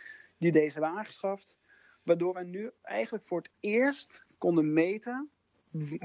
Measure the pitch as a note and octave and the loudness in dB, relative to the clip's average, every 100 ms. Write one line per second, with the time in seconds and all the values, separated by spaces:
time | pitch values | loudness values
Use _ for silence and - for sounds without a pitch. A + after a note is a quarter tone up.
0 | - - - - E3+ D#3 D3+ D3+ D#3 F#3 | -20 -20 -20 -2 4 6 4 2 -4 -4
1 | G#3+ - G3 G3 - - _ _ _ _ | -10 -6 -6 -6 -10 -20 _ _ _ _
2 | - E3+ F3 F3+ F3+ F#3 A3 - - G3 | 0 2 2 -2 -6 -8 -10 -12 -8 -6
3 | A3+ G#3+ - F3 - _ - A3 C4+ C#4 | -4 -6 -6 -6 -6 _ 0 2 2 0
4 | - - _ - F3+ E3+ D#3 D#3 E3+ G#3+ | -8 -20 _ -4 2 4 4 4 2 0
5 | A#3+ B3 D4 _ _ _ _ E3 D3 D#3 | -6 -8 -8 _ _ _ _ -8 -6 -4